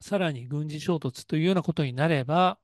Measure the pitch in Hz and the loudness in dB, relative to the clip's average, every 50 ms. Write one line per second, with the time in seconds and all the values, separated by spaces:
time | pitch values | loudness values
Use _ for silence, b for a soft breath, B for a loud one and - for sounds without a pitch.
0 | - - 202 196 185 165 147 123 123 123 143 147 151 151 147 151 147 185 180 156 | -8 -4 -2 0 0 0 -2 -4 -6 -6 -4 -4 -4 -4 -6 -4 -2 -2 0 0
1 | - 135 - - - - - 156 156 180 190 180 156 - 165 - 151 131 123 127 | -2 -4 -6 -8 -6 -2 0 2 2 4 2 2 2 0 0 0 -2 -2 0 0
2 | 147 165 165 139 127 127 151 175 185 180 196 - | 2 2 2 2 0 0 2 2 2 2 2 -2